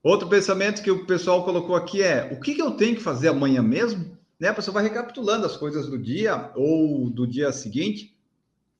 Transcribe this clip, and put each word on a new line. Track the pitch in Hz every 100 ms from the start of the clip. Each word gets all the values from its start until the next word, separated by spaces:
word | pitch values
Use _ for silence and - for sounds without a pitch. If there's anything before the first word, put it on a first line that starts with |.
Outro | 147 208 170
pensamento | 196 196 190 202 208
que | 196
o | 185 185
pessoal | 180 185 180
colocou | 180 175 175 175
aqui | 170 196
é, | 185 135 -
"O | -
que | - 294
que |
eu | 302
tenho | - 220 233
que |
fazer | 175 127 160
amanhã | 139 139 131
mesmo?" | 110 143 233 196 160 - _ _
Né? | 175
A |
pessoa | 214 202 202
vai |
recapitulando | 214 214 240 - 208 220 175
as | -
coisas | 151 151 127
do | 127
dia | 107 156 214 143 - 123
ou | 143 160 156 139 120
do | 117 123
dia | 131 143
seguinte. | 127 107 120 190 208 - _ _ _ _ _ _